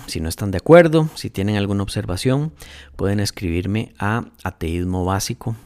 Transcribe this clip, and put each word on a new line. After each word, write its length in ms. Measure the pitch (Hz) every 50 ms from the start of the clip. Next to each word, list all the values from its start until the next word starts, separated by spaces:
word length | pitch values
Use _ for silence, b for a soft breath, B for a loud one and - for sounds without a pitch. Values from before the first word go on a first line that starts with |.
| 135 -
si 140 | - 85
no 80 | 80 82
están 220 | 82 - 107 101
de 60 | 95 90
acuerdo, 520 | - - 160 175 175 165 156 160 156 160 -
si 140 | - - -
tienen 280 | - - 95 101 107 104
alguna 260 | 101 101 101 101 101
observación, 720 | - - 107 104 107 90 92 - 127 131 139 147 160 B B B B B B B B B
pueden 240 | - - 95 101 104
escribirme 760 | 104 - - - 104 87 82 87 90 92 101 110 110 - - -
a 260 | 98 101 110 117 - - - - -
Ateísmo 600 | 92 - - 87 80 82 87 90 90 90 92 90
Básico 540 | 92 95 98 - - 117 - - 120 113 110 -